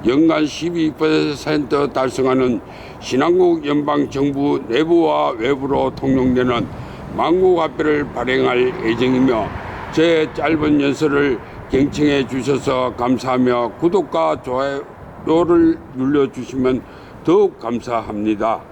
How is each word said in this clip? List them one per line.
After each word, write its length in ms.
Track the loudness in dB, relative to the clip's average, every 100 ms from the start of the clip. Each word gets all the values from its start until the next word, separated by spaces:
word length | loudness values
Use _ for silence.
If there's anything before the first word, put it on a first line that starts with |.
| 2
연간 380 | 4 4 2
십이 460 | 0 -2 -4 -2 -2
퍼센트 920 | 0 0 2 0 -4 -2 -2 0 0 0
달성하는 640 | 0 -2 0 2 2 2 -2 -6 -18 -18 -16
신한국 640 | -4 0 2 4 4 2
연방 440 | 0 -2 0 0 -2
정부 500 | 0 -2 0 0 -2 0
내부와 640 | 0 2 4 4 2 -2
외부로 640 | -2 -2 -2 0 0 -2
통용되는 720 | -2 -2 2 2 2 2 0 -4 -10 -14 -14 -8
만국화폐를 920 | -2 0 4 4 4 0 0 0 0 -2
발행할 600 | -4 0 2 2 2 0 0
예정이며 640 | -2 0 2 4 2 2 -2 -8 -10 -12 -4
제 360 | 2 4 2 0
짧은 480 | -2 0 0 2 2
연설을 580 | 2 0 0 2 0 -2 -6 -16 -2
경청해 560 | 0 0 2 2 2 0
주셔서 680 | -4 -2 -2 0 0 -2 -2
감사하며 760 | 0 0 0 2 2 2 -2 -2
구독과 640 | 0 0 0 -2 0 -2
좋아요를 1300 | -4 -2 -2 -4 -10 -18 -18 -10 0 2 4 4 4 2 -8
눌러주시면 840 | -4 0 2 0 -4 -8 -2 0 0 -6 -20 -20 -6
더욱 360 | 2 4 2 -2
감사합니다. 1000 | -6 -6 -4 -6 -4 -4 -2 0 -2 -4 -8